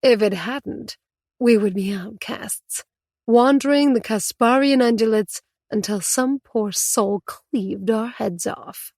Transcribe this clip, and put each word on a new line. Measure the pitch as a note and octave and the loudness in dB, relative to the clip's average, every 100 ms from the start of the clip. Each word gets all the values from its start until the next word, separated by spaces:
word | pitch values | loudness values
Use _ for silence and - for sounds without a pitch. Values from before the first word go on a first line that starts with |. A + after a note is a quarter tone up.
If | B3+ A3+ | 4 4
it | G#3+ | 2
hadn't, | F#3 F3 C4+ - - - - _ _ _ _ | 0 -6 -8 -10 -12 -14 -18 _ _ _ _
we | A#3+ A3+ | 4 4
would | G#3 | 4
be | F#3+ F#3+ | -2 -4
outcasts, | G3+ F#3 A3 - - G3+ - _ - - _ _ _ - | -6 -10 -14 -12 -12 -10 -12 _ -14 -14 _ _ _ 2
wandering | A#3 B3 C#4 C4+ C#4+ C#4+ | 4 6 4 4 2 4
the | A#3+ | 2
Casparian | - A3 - - A#3 C4 C#4 C4+ | 0 -4 -4 0 2 4 4 4
undulates | A#3+ A3+ A3+ A3 G3+ - _ _ _ | 4 2 2 2 -2 -8 _ _ _
until | G#3 G3+ G#3 | -6 -2 -4
some | - - B3+ C#4 | -2 -2 0 -2
poor | _ A#3 G#3 | _ -4 -2
soul | F3+ - - G3+ G3+ - | -4 -2 0 0 -2 -6
cleaved | - _ C4 F#3+ G3+ F#3+ | -16 _ -4 -4 -6 -2
our | A3 A#3 | -2 -2
heads | - G3 F3 - | -6 -6 -4 -8
off. | - - - - | -8 -14 -18 -18